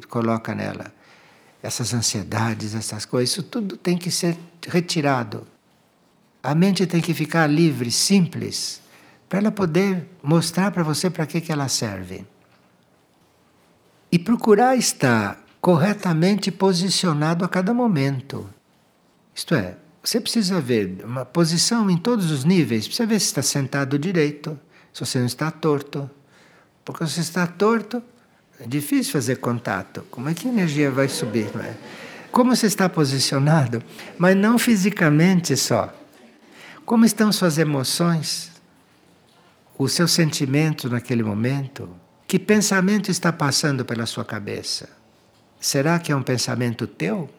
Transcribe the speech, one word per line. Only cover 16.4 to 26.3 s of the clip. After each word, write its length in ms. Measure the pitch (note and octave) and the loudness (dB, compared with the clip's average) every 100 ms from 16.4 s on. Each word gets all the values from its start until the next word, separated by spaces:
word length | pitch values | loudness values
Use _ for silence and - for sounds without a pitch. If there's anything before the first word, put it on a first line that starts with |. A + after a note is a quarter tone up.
| G3+ | -2
posicionado 960 | E3+ G3 F3 F#3 - F#3 D3 D3+ E3+ | 0 2 2 0 0 0 2 0 0
a 40 | F3+ | 0
cada 260 | F#3 F#3 | 0 0
momento. 760 | A#3+ A#3+ D#3 C3+ C3+ - - G2 - _ _ _ _ _ _ _ | 2 2 2 0 -2 -6 -10 -12 -18 _ _ _ _ _ _ _
Isto 200 | - - | -14 -2
é, 220 | D3+ F2+ F2+ - _ | -2 -2 -8 -20 _
você 160 | - A#3 | -4 -2
precisa 420 | G#3+ A#3 F#3 F#3+ | 0 0 0 0
ver 440 | B2 A#2 F#2 F#2 | 2 0 0 -4
uma 220 | G#2 B2+ B2 | -10 -10 -2
posição 640 | E3 E3 E3+ - A#3 G3+ | 2 2 2 2 2 2
em 80 | E3+ | 2
todos 320 | A#3 A#3+ E3+ | 2 0 0
os 140 | D3 | 0
níveis, 420 | C#3+ F#3+ A#2+ A2+ G#2+ | 4 4 4 0 -2
precisa 200 | - A3+ | -2 0
ver 140 | A3 | 0
se 60 | - | 0
está 160 | - | -2
sentado 560 | C3 C#3+ C3 C#3+ C3+ C#3+ | -2 -2 -2 -4 -2 -2
direito, 600 | E3 F3 D3 D3 E3 D3 - _ _ | 0 0 0 -2 -10 -12 -14 _ _
se 120 | - | -10
você 140 | B2 C3+ | -4 -2
não 80 | B2 | -2
está 240 | - D#3 | -2 -6
torto. 600 | D#3+ E3 C#3+ - D3 C#3 - _ | -2 0 0 -2 -8 -8 -14 _